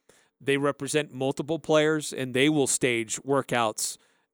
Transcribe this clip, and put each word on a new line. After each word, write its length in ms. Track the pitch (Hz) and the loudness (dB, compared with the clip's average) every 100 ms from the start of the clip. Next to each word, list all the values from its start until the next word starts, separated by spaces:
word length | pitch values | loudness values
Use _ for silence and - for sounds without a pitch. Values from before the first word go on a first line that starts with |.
| _ _ _ _ | _ _ _ _
They 160 | 131 139 | -2 0
represent 560 | 143 135 135 151 - | 0 -2 -2 -2 -2
multiple 460 | 127 135 139 143 160 | -4 -4 -4 -4 -4
players, 520 | - 156 151 156 147 | 2 4 4 0 -4
and 220 | - 131 | -8 -2
they 160 | 123 147 | 2 2
will 160 | 151 | 4
stage 520 | 127 - 131 117 110 - | 2 2 0 0 -4 -6
workouts 800 | 131 139 - 123 110 - - - _ _ _ | -2 0 0 0 0 -2 -8 -8 _ _ _